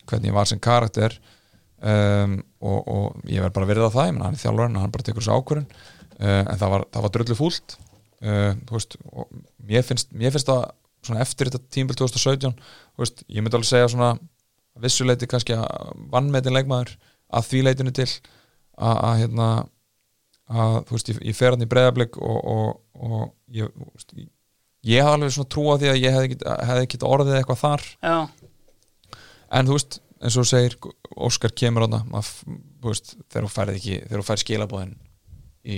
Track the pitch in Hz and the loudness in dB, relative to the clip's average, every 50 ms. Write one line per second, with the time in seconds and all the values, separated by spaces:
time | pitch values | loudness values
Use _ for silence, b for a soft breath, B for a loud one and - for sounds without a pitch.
0 | _ - 120 113 104 104 98 104 101 - 107 98 - 117 120 120 117 107 - 107 | _ -4 -2 -2 0 2 2 2 2 2 0 0 2 4 4 4 4 2 0 0
1 | 107 113 - - b b b b b b b b b b b _ - 107 107 104 | 0 0 -2 -4 b b b b b b b b b b b _ -2 2 2 4
2 | 104 101 101 101 101 101 95 98 - _ _ _ - 101 98 104 - - 110 101 | 4 4 4 4 2 2 0 -2 -6 _ _ _ -4 -2 -2 -2 -2 -2 -2 -2
3 | 101 - - - - - - 95 95 92 95 98 98 98 104 113 113 110 104 131 | -2 -2 -4 -8 -8 -4 -2 0 0 0 0 0 2 2 2 4 2 2 4 2
4 | 156 185 151 - 95 98 - - - 113 110 110 117 120 113 98 98 107 110 - | 2 2 0 -2 -2 -2 -4 -2 -2 -2 0 0 0 0 0 0 -2 -2 -4 -4
5 | - 117 113 117 104 107 110 123 131 - 151 151 143 - B B B B B B | -6 -6 -6 -4 0 0 0 0 0 0 -2 -4 -4 -6 B B B B B B
6 | B B B - 101 101 98 98 98 - - 95 101 95 98 98 - - - 113 | B B B -4 0 2 2 2 2 0 0 0 0 2 2 0 0 -2 -4 -2
7 | 107 101 98 113 117 120 113 107 151 175 - - - - - - - - _ _ | -2 0 0 -2 -2 -2 0 0 0 -2 -2 -4 -8 -14 -20 -20 -20 -20 _ _
8 | _ _ _ - 110 107 104 101 101 101 98 117 131 - 117 110 - - - - | _ _ _ -8 -4 -2 0 2 2 0 0 -2 -6 -8 -8 -8 -8 -8 -12 -20
9 | - - - 62 - - - - - _ _ - 110 101 107 123 127 - 131 120 | -20 -16 -14 -14 -14 -12 -14 -18 -20 _ _ -16 -4 0 2 2 2 0 -2 -4
10 | - - - 110 113 131 139 143 127 - 131 123 - - - _ _ _ _ _ | -4 -6 -6 -2 -2 0 0 0 0 0 0 0 -2 -4 -10 _ _ _ _ _
11 | - - 113 110 139 - - - 135 127 127 123 - _ - 139 131 131 131 - | -8 -4 -4 -2 -2 -2 -4 -4 -4 -4 -4 -6 -10 _ -4 -4 -4 -2 -2 -2
12 | 131 120 - 127 - 135 139 131 135 127 113 - B B B B B B B B | -2 -2 0 0 0 0 0 0 0 -4 -4 -6 B B B B B B B B
13 | 127 - - - - - - 107 107 113 120 117 113 - 127 123 123 120 120 123 | -6 -6 -6 -10 -14 -8 -4 -4 -2 0 0 0 2 4 4 4 4 4 4 2
14 | 120 120 117 - - - _ _ _ _ _ _ _ _ _ 113 117 127 - - | 2 2 2 0 -6 -14 _ _ _ _ _ _ _ _ _ -4 -2 0 0 2
15 | 127 127 123 123 123 - 131 120 113 - 113 113 110 - - - - - - - | 2 2 2 2 0 -2 -2 -2 -2 -2 -2 -2 -2 -4 -6 -8 -10 -12 -14 -14
16 | - 139 127 127 135 143 139 131 127 131 127 131 135 135 131 123 123 - - - | -8 -2 0 0 2 2 0 0 2 2 2 2 2 2 0 -2 -2 -4 -8 -16
17 | b b b b b b - 117 117 - 131 131 131 131 131 131 131 127 127 - | b b b b b b -2 -2 -2 0 2 2 4 4 2 2 0 -2 -2 -2
18 | 127 - - - - - _ _ _ _ _ _ _ _ _ - - 113 113 - | -2 -2 -4 -8 -12 -20 _ _ _ _ _ _ _ _ _ -2 0 2 2 2
19 | - 117 117 113 113 117 117 117 113 113 113 117 - - _ _ _ _ _ _ | 2 2 2 2 2 0 0 0 0 2 2 0 -2 -4 _ _ _ _ _ _
20 | _ _ _ _ _ _ _ _ _ - 117 117 113 110 113 117 - - 117 113 | _ _ _ _ _ _ _ _ _ -4 0 2 2 2 2 2 0 -2 -4 -4
21 | - - 107 - - 110 107 - 127 127 127 117 113 113 120 127 127 127 120 123 | -4 -4 -6 -4 -4 -4 0 2 4 4 4 4 2 2 4 6 6 6 4 2
22 | 120 117 - - - 113 113 - - - 113 110 110 110 - - _ _ - 135 | 0 -2 -2 -4 -4 -2 -2 -2 -2 -2 0 0 0 -2 -2 -6 _ _ -16 -10
23 | 123 113 113 110 117 - - _ _ 131 120 110 107 - - - - - - - | -8 -6 -4 -4 -6 -6 -10 _ _ -10 -8 -6 -6 -6 -8 -12 -18 -18 -20 -20
24 | - _ - - - - _ _ _ _ _ _ _ _ _ _ - 110 117 131 | -20 _ -18 -18 -18 -18 _ _ _ _ _ _ _ _ _ _ 0 4 4 6
25 | 143 147 147 147 147 139 123 143 135 - - 151 147 147 143 139 143 139 135 131 | 6 6 4 4 2 0 -2 -2 -4 -4 -2 0 2 2 2 4 4 2 4 4
26 | 127 131 131 131 131 131 127 - - - - - - 120 127 127 127 123 - 120 | 4 4 4 4 2 0 -2 -6 -6 -4 -4 -2 -2 0 0 0 0 -2 -2 -2
27 | - 123 135 143 139 139 135 135 131 - 127 - - 151 147 139 - - - _ | 0 2 4 4 4 4 2 2 0 0 -2 0 0 0 0 -2 -4 -8 -12 _
28 | - 165 165 165 156 147 - _ - - _ _ _ _ _ _ _ _ _ _ | -2 0 0 0 -2 -4 -8 _ -20 -20 _ _ _ _ _ _ _ _ _ _
29 | _ B B B B B B B B B B 131 131 131 143 147 - - - - | _ B B B B B B B B B B 2 2 2 2 0 -2 -4 -10 -20
30 | _ _ _ _ - 120 113 127 120 - 131 123 123 120 - - - - - _ | _ _ _ _ -4 -2 0 0 2 2 4 2 2 2 -2 -6 -14 -18 -18 _
31 | - - - - - 123 - - - 107 - - 127 117 117 113 113 110 110 110 | -20 -18 -8 -4 -2 -2 -2 0 -2 -2 -2 0 0 0 2 2 0 0 0 -2
32 | 110 131 110 107 104 - - - - - - - - - - - 123 113 107 - | -4 -4 -6 -8 -8 -8 -12 -16 -14 -14 -14 -14 -16 -20 -16 -10 -6 -6 -6 -6
33 | - - - - - - - 117 110 98 - - 101 101 98 95 - 101 98 - | -8 -12 -20 -20 -16 -10 -6 -6 -6 -4 -4 -4 -4 -2 -4 -4 -6 -6 -6 -6
34 | - - 110 101 98 - 107 - - - 110 107 107 101 113 98 92 95 - - | -6 -6 -8 -6 -4 -2 -2 -2 -2 -2 -2 -4 -4 -4 -6 -8 -8 -10 -12 -16
35 | - - _ _ _ - - - - - - _ - - 101 | -20 -20 _ _ _ -20 -20 -20 -20 -20 -20 _ -12 -8 -8